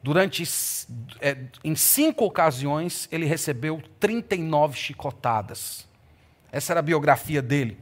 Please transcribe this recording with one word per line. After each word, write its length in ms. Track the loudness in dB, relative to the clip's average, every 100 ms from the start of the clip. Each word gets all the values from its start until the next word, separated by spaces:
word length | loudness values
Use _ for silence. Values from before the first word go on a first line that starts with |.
Durante, 400 | 2 2 2 0 -4 -4 -4 -6 -10 -14 -14 -4
é, 180 | -4 -2 -10 -8
em 120 | -4 0
cinco 500 | 2 4 2 4 0
ocasiões, 840 | 4 2 4 -2 -2 -2 -6 -6
ele 140 | -2 0
recebeu 560 | 0 -2 -2 -4 -6 -10 -2
trinta 360 | 0 0 -2 -4
e 40 |
nove 380 | 0 4 2 0
chicotadas. 1080 | -8 -8 -8 -4 0 0 -2 -8 -10 -12 -16 _ _ _ _ _ _
Essa 220 | -6 0
era 60 | 0
a 40 |
biografia 580 | 2 2 6 4 4 -2
dele. 360 | 2 0 0 -4